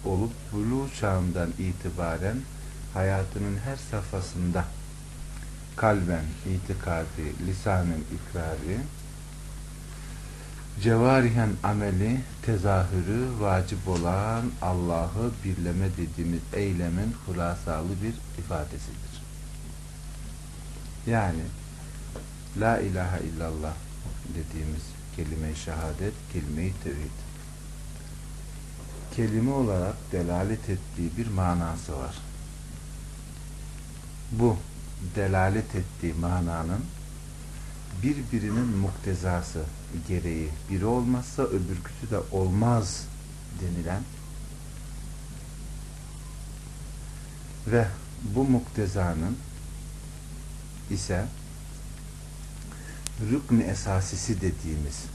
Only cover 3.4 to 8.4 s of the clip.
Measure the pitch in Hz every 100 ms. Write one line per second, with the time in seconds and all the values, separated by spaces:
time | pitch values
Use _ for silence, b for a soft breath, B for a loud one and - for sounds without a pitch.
3.4 | 101 101 123 135 - 107 95 95 92 90
4.4 | 90 90 87 - - - - - - -
5.4 | - - - - 113 101 87 85 78 78
6.4 | 95 92 - 92 - 82 78 - 76 -
7.4 | 90 95 107 92 87 80 73 - - 90